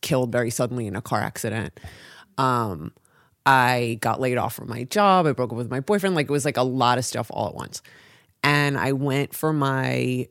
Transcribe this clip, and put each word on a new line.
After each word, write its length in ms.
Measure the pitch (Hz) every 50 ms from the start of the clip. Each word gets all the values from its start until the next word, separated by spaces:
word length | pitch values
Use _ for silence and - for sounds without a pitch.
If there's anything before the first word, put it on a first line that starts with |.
killed 300 | - - 151 131 127 120
very 200 | 110 120 120 117
suddenly 340 | 117 - 127 110 123 123 113
in 100 | 101 92
a 60 | 104
car 180 | - - 123 104
accident. 600 | - - - - - 110 104 113 87 73 - - - - - - - - - - - _ _ -
Um, 540 | 135 131 123 120 117 104 90 76 78 - - _ _ _ _ _ _ _ _ _ _
I 540 | 139 135 131 123 123 127 123 123 117 113 107
got 200 | - 117 110 -
laid 160 | 131 127 123 120
off 160 | - - -
from 160 | - - -
my 140 | 117 - 127
job. 420 | - - 208 202 196 185 185 170
I 60 | 151
broke 200 | 131 123 127 107
up 60 | 120 117
with 140 | 123 110
my 80 | 123 131
boyfriend. 340 | 131 - 208 202 190 196 180
Like, 120 | 156 139 113
it 40 |
was, 140 | 143 147 123
like, 120 | 147 127 127
a 40 | 127
lot 360 | 131 127 131 120 123 123 127
of 60 | 127
stuff 260 | - - 120 117 -
all 160 | - - - 90
at 80 | -
once. 260 | - - - - - - - - - - - - _ _ _ _ _ -
And 340 | 143 147 147 147 143 139 123
I 140 | 90 135
went 420 | 139 131 143 143 131 139 139 - -
for 180 | - - 156
my 760 | 156 147 139 135 135 135 131 127 127 127 127 127 127 123 127 -